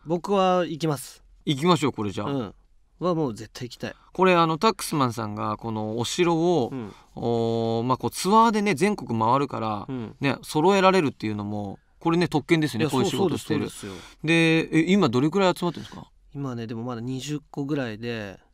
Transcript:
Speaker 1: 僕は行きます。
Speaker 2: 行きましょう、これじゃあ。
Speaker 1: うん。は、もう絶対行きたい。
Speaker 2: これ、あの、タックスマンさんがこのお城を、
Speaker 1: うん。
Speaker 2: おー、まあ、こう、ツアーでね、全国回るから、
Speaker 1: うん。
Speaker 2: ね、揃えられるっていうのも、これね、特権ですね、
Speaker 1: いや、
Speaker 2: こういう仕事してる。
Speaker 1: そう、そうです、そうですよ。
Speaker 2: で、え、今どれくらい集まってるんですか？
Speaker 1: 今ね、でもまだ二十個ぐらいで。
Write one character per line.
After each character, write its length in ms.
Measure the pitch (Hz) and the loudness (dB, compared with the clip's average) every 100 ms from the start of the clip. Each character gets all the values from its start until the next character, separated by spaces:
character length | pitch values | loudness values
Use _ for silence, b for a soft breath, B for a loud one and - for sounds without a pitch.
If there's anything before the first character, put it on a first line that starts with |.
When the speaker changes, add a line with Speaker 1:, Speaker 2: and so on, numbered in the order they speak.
Speaker 1:
僕 280 | 143 175 190 | -6 -6 0
は 320 | 202 185 180 | 2 2 2
行 160 | 165 156 | 0 -2
き 60 | 160 | -2
ま 100 | 135 | -2
す。 260 | - - _ _ | -8 -20 _ _
Speaker 2:
行 140 | - 135 | -6 0
き 60 | |
ま 120 | 175 160 | 2 4
し 80 | |
ょ 40 | 139 | 2
う、 40 | |
こ 100 | - | -2
れ 80 | 104 | -4
じ 80 | 98 | -4
ゃ 60 | |
あ。 60 | 110 | -4
Speaker 1:
う 60 | 139 | -6
ん。 180 | 95 - _ _ _ - | -6 -12 _ _ _ -6
は、 140 | 170 | -2
も 140 | 160 139 | 0 -2
う 60 | |
絶 160 | 107 107 | -4 -12
対 140 | - 123 | -12 -12
行 60 | |
き 40 | - | -10
た 120 | 113 | -12
い。 60 | - b | -12 b
Speaker 2:
こ 140 | - | 2
れ、 100 | 185 | 4
あ 120 | 170 165 | 6 4
の、 100 | 160 | 2
タ 120 | 226 | 0
ッ 40 | |
ク 100 | - | 0
ス 120 | - | -2
マ 120 | 156 123 | 0 0
ン 60 | |
さ 140 | 113 107 | -2 -6
ん 80 | |
が 200 | 104 110 107 | -4 -4 -4
こ 140 | 113 | -4
の 280 | 110 107 117 | -4 -4 -4
お 60 | |
城 300 | 113 - 170 | -2 2 2
を、 340 | 165 175 165 113 | 4 2 2 0
Speaker 1:
う 40 | |
ん。 180 | 135 104 B B | -4 -10 B B
Speaker 2:
お 680 | - 120 117 113 117 113 113 | -6 -2 0 0 0 0 0
ー、 20 | |
ま 120 | 123 | 0
あ、 20 | 127 | -2
こ 100 | 117 | -2
う、 40 | |
ツ 180 | - 180 | -2 4
ア 180 | 220 226 | 6 6
ー 40 | |
で 120 | 208 | 4
ね、 100 | 202 | 0
全 220 | 143 202 | 2 0
国 220 | 202 123 113 | 0 -4 0
回 200 | 110 135 | 2 2
る 80 | 143 | 0
か 120 | 113 | -4
ら、 260 | 110 104 - | -4 -6 -6
Speaker 1:
う 60 | |
ん。 220 | 127 110 - | -8 -10 -4
Speaker 2:
ね、 180 | 139 117 | -2 -2
揃 340 | - 151 175 | -2 2 4
え 60 | 196 | 6
ら 100 | 190 | 4
れ 100 | 190 | 4
る 80 | 139 | 2
っ 20 | |
て 160 | - 110 | -2 -6
い 40 | |
う 40 | |
の 80 | 104 | -6
も、 340 | 104 104 101 - _ _ | -6 -6 -8 -12 _ _
こ 120 | 165 | 0
れ 60 | 170 | 2
ね、 100 | 175 | 2
特 180 | 151 | 0
権 140 | - 165 | 2 2
で 80 | 151 | 2
す 100 | 113 | 0
ね、 60 | |
Speaker 1:
い 20 | |
や、 40 | 156 | 0
Speaker 2:
こ 80 | 131 | 2
う 40 | |
い 40 | - | 0
う 20 | |
仕 80 | - | 0
事 200 | 185 110 | 0 -2
し 60 | |
て 120 | - | -2
る。 140 | 110 - | -4 -4
Speaker 1:
そ 180 | - 104 | -8 -14
う、 0 | |
そ 0 | |
う 20 | |
で 60 | 90 | -14
す、 100 | B - | B -6
そ 60 | 156 | 0
う 20 | |
で 80 | 165 | 4
す 280 | 165 160 | 4 4
よ。 60 | - | 2
Speaker 2:
で、 80 | 156 | 2
え、 120 | 165 | 4
今 180 | 202 147 | 4 4
ど 120 | 123 | 2
れ 80 | 151 | 2
く 100 | 190 | 2
ら 100 | 185 | 2
い 40 | |
集 100 | 170 | 2
ま 40 | 175 | -4
っ 40 | |
て 60 | - | -6
る 20 | |
ん 20 | |
で 40 | - | -12
す 60 | |
か？ 140 | 170 - _ _ | -18 -20 _ _
Speaker 1:
今 220 | 139 139 | -10 -8
ね、 120 | 117 113 | -6 -8
で 60 | |
も 100 | 113 | -8
ま 120 | 123 | -8
だ 60 | 117 | -8
二 180 | 120 131 | -6 -6
十 200 | 139 147 - | -6 -8 -8
個 140 | 151 | -8
ぐ 100 | 139 | -4
ら 160 | 147 120 | -2 -4
い 60 | 107 | -6
で。 420 | 120 113 101 92 _ | -8 -8 -8 -12 _